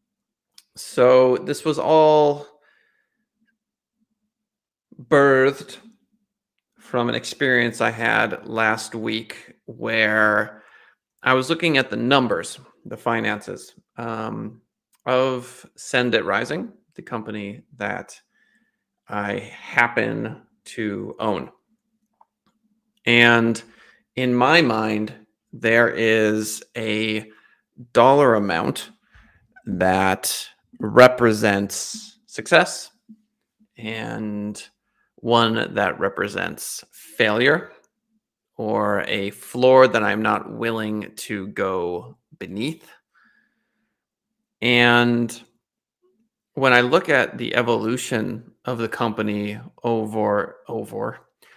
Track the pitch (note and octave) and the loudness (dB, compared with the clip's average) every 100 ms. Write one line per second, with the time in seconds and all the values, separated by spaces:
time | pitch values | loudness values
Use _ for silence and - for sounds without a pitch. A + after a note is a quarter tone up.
0 | _ _ _ _ _ _ _ - - - | _ _ _ _ _ _ _ -20 -8 2
1 | B2 B2+ B2+ B2 - C#3+ D#3+ C#3+ - D#3+ | 4 6 4 2 -2 -6 -4 -2 2 4
2 | D#3 D3+ D3 C#3+ C#3+ _ _ _ _ _ | 6 6 4 0 -8 _ _ _ _ _
3 | _ _ _ _ _ _ _ _ _ _ | _ _ _ _ _ _ _ _ _ _
4 | _ _ _ _ _ _ _ _ _ - | _ _ _ _ _ _ _ _ _ -18
5 | A#2+ D3 C#3 C3 C3+ C#3 - - - _ | 2 4 6 6 2 0 -10 -20 -20 _
6 | _ _ _ _ _ _ _ _ - B2 | _ _ _ _ _ _ _ _ -8 -4
7 | A#2+ A#2 - - C#3 B2 A#2 A2+ A2+ A2+ | -2 -4 -6 -4 0 0 0 -2 -4 -2
8 | A2+ A2 A2+ - - A2+ A2 A2+ - A#2 | -2 0 -2 -4 -8 -2 -2 -2 -6 -10
9 | A2+ A2 A2+ - - - - A#2 A2+ A2+ | -6 -6 -8 -16 -20 -20 -20 -10 -4 0
10 | A2 G#2+ G#2+ G#2+ G#2+ - _ _ _ _ | 0 2 2 2 -2 -8 _ _ _ _
11 | _ _ C3+ C3 C3 E3 E3+ C#3+ B2+ G#2+ | _ _ 0 0 0 -2 0 0 0 -2
12 | A#2 C#3 A#2+ F2 - - - _ - A2+ | 2 2 2 -2 -6 -14 -20 _ -16 -8
13 | B2 A2+ A2 G#2 - G2+ - _ _ - | -4 -2 -2 -6 -8 -14 -16 _ _ -14
14 | A#2 A2+ A2 A2 G#2+ A2+ _ _ _ _ | -10 -8 -8 -10 -12 -14 _ _ _ _
15 | - B2+ C3 B2+ B2 - - - - B2+ | -4 -2 0 -4 -10 -20 -20 -20 -4 -2
16 | B2 A#2 F2 G2 A#2+ D#3+ A3+ - _ - | 0 0 0 -4 -4 -8 -10 -16 _ -20
17 | - A#2 G#2+ G#2+ G2+ A#2 - A#2+ G#2 G2 | -12 -12 -10 -10 -12 -14 -18 -12 -10 -10
18 | - - _ _ _ _ _ _ _ _ | -12 -20 _ _ _ _ _ _ _ _
19 | - G#2+ G2+ G2+ G2+ - - - A#2+ A#2+ | -12 -8 -6 -6 -10 -16 -6 0 0 0
20 | A2 A2 A2+ - _ _ - - G#2+ G2+ | -4 -4 -8 -12 _ _ -16 -8 -8 -6
21 | G#2 - A2 F#2 B1+ _ _ _ _ _ | -10 -6 -4 -4 -6 _ _ _ _ _
22 | _ _ _ _ _ _ _ _ _ _ | _ _ _ _ _ _ _ _ _ _
23 | - A#2+ A#2+ A#2 A#2 A2+ - _ _ _ | 0 4 6 6 2 -2 -8 _ _ _
24 | _ - B2+ B2 B2+ E3 C#3 A2 A2 G#2+ | _ -4 -2 2 4 4 2 0 -2 -2
25 | G#2+ - _ _ _ A#2 A2+ A#2 A#2 - | -6 -10 _ _ _ -4 2 4 2 2
26 | A2+ A2 A2 G#2+ G#2+ - - - A2 G#2+ | 2 2 2 0 -4 -10 -14 -10 -6 -4
27 | A2 G#2+ G#2+ - _ _ _ - B2+ A#2+ | -4 -4 -8 -20 _ _ _ -20 -4 4
28 | B2 C#3+ C3+ A2 G2+ E2+ - - - _ | 6 6 4 2 0 -2 -4 -6 -10 _
29 | _ _ _ _ _ _ - F#2 F#2 F#2+ | _ _ _ _ _ _ -10 -2 0 2
30 | F#2+ F#2 - - - _ _ - A2 A2 | 2 0 -4 -8 -10 _ _ -10 2 8
31 | B2+ B2+ A#2+ G#2+ A2 G2+ G2+ - - - | 8 8 2 4 2 2 -2 -6 -10 -14
32 | - _ _ - - E3 F3+ - - _ | -16 _ _ -14 2 2 2 -4 -16 _
33 | _ - _ _ _ _ _ - A2 A2 | _ -20 _ _ _ _ _ -16 -10 -10
34 | A2+ A2 G#2+ G#2 G#2 G#2+ - _ _ _ | -8 -8 -8 -8 -8 -10 -16 _ _ _
35 | _ _ A2+ A#2 A2+ A2+ - G2+ G2 - | _ _ 2 4 4 2 -4 -2 -2 -2
36 | G2 - G2+ - F2+ - - - - - | -4 -2 -6 -4 -8 -8 -12 -14 -16 -20
37 | - - A2+ G#2+ C3 D#3+ - - _ _ | -10 0 0 2 2 2 -2 -20 _ _
38 | _ _ _ _ _ - G#2+ G#2+ G#2 G2+ | _ _ _ _ _ -10 -4 -2 0 -2
39 | - G#2 G2 - - B2 B2+ C3 C3 A2+ | -4 -6 -6 -10 -12 2 6 8 8 4
40 | G#2 G#2 A2 G#2 - A2+ A#2 A2+ G#2+ G#2+ | 0 0 0 -2 -4 -8 -6 -4 -4 -6
41 | - - - G#2 F#2+ - F#2+ F#2 F2 F2 | -8 -12 -10 -10 -8 -6 -4 -2 -4 -6
42 | A#2+ - _ - F#2 F#2+ C3 E3 - _ | -12 -20 _ -18 -14 -8 -8 -10 -18 _
43 | _ _ _ _ _ _ _ _ _ _ | _ _ _ _ _ _ _ _ _ _
44 | _ _ _ _ _ - A#2+ A#2+ A#2+ A#2+ | _ _ _ _ _ -6 0 4 6 6
45 | A#2+ A#2+ A#2 - - _ _ _ _ _ | 4 2 -2 -8 -20 _ _ _ _ _
46 | _ _ _ _ _ - C3+ B2 B2 E3 | _ _ _ _ _ -2 4 4 4 2
47 | F#3 C#3 A#2 - A#2+ - A#2+ A2+ A2 B2+ | 2 0 0 -4 -6 -2 0 0 -2 -4
48 | - A#2 G#2 G#2+ - _ - A#2+ A2+ - | -4 -4 -4 -8 -14 _ -10 -6 -6 -4
49 | A#2 G#2+ G#2+ G#2 G#2 G#2+ B2 _ A#2+ A2+ | -4 -2 -4 -4 -6 -8 -14 _ -4 -4
50 | A2 A2 G#2 G#2 - - - A#2 G#2 G#2+ | -4 -2 0 0 -4 -10 -12 -10 -10 -8
51 | A2+ A#2 _ _ _ | -8 -10 _ _ _